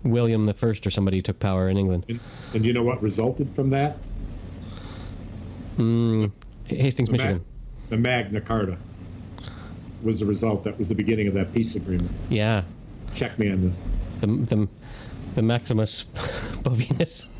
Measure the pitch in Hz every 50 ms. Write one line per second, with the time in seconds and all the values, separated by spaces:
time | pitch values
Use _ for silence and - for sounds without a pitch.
0 | - 143 113 120 120 113 113 110 107 107 101 - - 117 110 - - 101 - -
1 | 98 98 95 95 92 - 95 - - 101 95 92 92 95 95 98 98 95 90 87
2 | 87 - 117 117 - - - - - - - 113 110 123 120 120 117 120 123 -
3 | 107 107 95 - 110 127 127 - 143 131 - - 135 135 135 139 143 151 151 -
4 | - - - - - - - - - - - - - - - - - - - -
5 | - - - - - - - - - - - - - - - - 117 113 117 117
6 | 117 117 113 110 107 104 - - - - - - - - - - 131 139 127 -
7 | 127 107 131 123 - - 101 87 90 - - - - - - - - - 113 110
8 | 117 123 127 120 110 98 104 107 101 - 117 110 104 92 90 87 - - - -
9 | - - - - - - - - - - - - - - - - - - - -
10 | - 113 110 92 104 101 104 101 113 113 104 95 - 107 101 - 107 87 107 101
11 | 104 104 113 107 104 101 95 98 95 90 - 120 110 113 - 101 85 95 92 90
12 | 87 90 - - - - - 110 104 110 113 95 87 87 - - - - - -
13 | - - - - 131 117 - - 107 101 95 92 92 90 87 - - - - -
14 | - - - - - 101 110 - - 117 120 104 107 98 - - - - - -
15 | - - - - - - - - 110 113 117 120 120 - 120 110 110 104 - -
16 | - - - - - - - - - - - - - 139 123 113 120 - - -
17 | 170 - - - - - - -